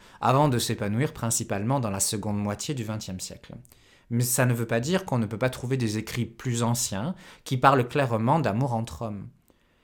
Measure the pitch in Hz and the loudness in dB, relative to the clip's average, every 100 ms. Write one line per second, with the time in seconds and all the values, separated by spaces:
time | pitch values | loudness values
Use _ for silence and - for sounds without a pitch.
0 | - - 117 131 151 120 - 107 104 110 | -16 -2 4 6 6 4 0 -2 -2 0
1 | 151 - 117 - - 101 107 139 113 98 | 0 -2 -2 -2 -2 -2 0 0 0 -2
2 | - 107 107 104 104 104 - 135 107 107 | -2 -2 -2 -2 -2 -2 -4 -4 -4 -6
3 | - 92 - - - 120 - - _ _ | -8 -10 -10 -14 -16 -18 -18 -20 _ _
4 | - 120 123 - 123 120 113 117 131 180 | -2 0 2 2 2 2 0 0 2 0
5 | 185 123 107 107 127 - 123 131 113 107 | 0 0 0 0 -2 -2 -4 0 0 -2
6 | 110 120 113 - 127 117 117 117 - 196 | -4 -4 -4 -4 -4 0 2 0 -2 -2
7 | 160 180 - - - 127 135 139 123 147 | -4 -6 -12 -18 -4 4 6 6 4 0
8 | 131 113 113 160 117 101 135 113 113 - | 2 2 2 2 2 0 0 -2 -4 -6
9 | 113 101 110 - _ _ _ _ | -8 -8 -12 -18 _ _ _ _